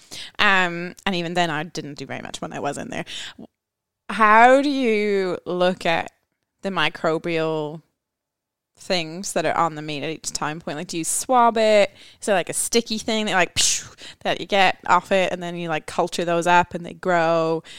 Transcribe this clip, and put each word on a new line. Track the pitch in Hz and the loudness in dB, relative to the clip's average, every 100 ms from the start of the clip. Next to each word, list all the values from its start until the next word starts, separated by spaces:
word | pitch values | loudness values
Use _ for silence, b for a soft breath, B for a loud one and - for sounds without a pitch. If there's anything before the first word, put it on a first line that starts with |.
| B B B B | B B B B
um, | 208 190 180 170 180 - | 2 4 2 -2 -8 -8
and | 196 | -4
even | 175 170 | -4 -2
then | 175 170 | 0 0
I | 151 | -2
didn't | 156 - 151 143 | -6 -10 -10 -10
do | 135 | -12
very | 123 | -10
much | - - | -12 -10
when | - | -10
I | 143 | -6
was | 139 - | -6 -6
in | - | -8
there, | - - B B B - _ _ _ _ _ - | -10 -10 B B B -20 _ _ _ _ _ -8
how | 208 214 220 247 269 | 2 6 8 8 8
do | 285 | 4
you | 269 240 214 208 196 185 170 | 0 0 2 0 0 -2 -4
look | - 180 180 185 | -4 0 0 0
at | 175 165 - _ _ _ _ _ | -2 -2 -4 _ _ _ _ _
the | 196 | -6
microbial | 180 151 - 170 160 175 165 160 156 151 160 _ _ _ _ _ _ _ _ _ _ | -2 -2 0 -2 -2 -2 -2 -2 -4 -6 -10 _ _ _ _ _ _ _ _ _ _
things | - 180 160 170 202 | -4 -2 -4 -8 -6
that | 190 | -2
are | 156 - | 0 0
on | 165 | 0
the | 151 | -2
meat | 151 147 | -8 -8
at | 147 | -8
each | 156 - | -8 -10
time | - 147 160 | -6 -6 -8
point? | 170 151 | -8 -10
Like, | 180 | -8
do | 170 | -6
you | |
swab | 160 - - 254 233 226 | -4 -4 2 4 4 4
it? | 214 214 196 B B B | 4 6 4 B B B
Is | - | -2
there, | |
like, | 190 - | 0 0
a | |
sticky | - - 233 233 220 | -4 0 0 0 -6
thing | - 220 214 | -4 -2 0
that, | |
like, | 185 170 | 2 2
pshh, | - - - - B B B | 2 0 0 -6 B B B
that | 190 - | -4 -4
you | 175 | 0
get | 196 185 - - | 4 4 2 2
off | 180 - | 2 2
it | 196 180 | 0 0
and | 180 | -2
then | 175 175 | -6 -6
you, | 170 | -4
like, | 156 | -6
culture | - - 170 - | -6 -4 -2 -2
those | 170 170 170 | -2 0 4
up | 175 180 | 4 4
and | 170 170 | -4 -12
they | |
grow? | 165 180 175 165 165 160 160 - | -6 0 2 2 2 0 -2 -6